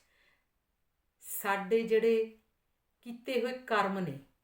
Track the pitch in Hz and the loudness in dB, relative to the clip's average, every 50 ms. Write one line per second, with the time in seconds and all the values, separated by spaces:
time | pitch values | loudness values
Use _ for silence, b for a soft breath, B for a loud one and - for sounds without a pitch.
0 | b b b b b b b b b b b _ _ _ _ _ _ _ _ _ | b b b b b b b b b b b _ _ _ _ _ _ _ _ _
1 | _ _ _ _ - - - - - 202 196 196 190 185 226 226 226 226 220 220 | _ _ _ _ -14 -12 -10 -4 -2 0 0 0 0 0 0 0 2 2 2 4
2 | 214 233 226 226 220 220 - - _ _ _ _ _ _ _ _ _ _ _ _ | 4 4 4 4 2 -2 -6 -14 _ _ _ _ _ _ _ _ _ _ _ _
3 | - 240 233 240 - 277 262 233 226 254 254 254 - - 226 208 196 190 190 196 | -16 -16 -16 -12 -6 -4 -2 0 0 -2 -4 -6 -4 -2 0 2 2 0 0 -2
4 | 180 151 135 139 - - _ _ | -4 -4 -6 -8 -12 -18 _ _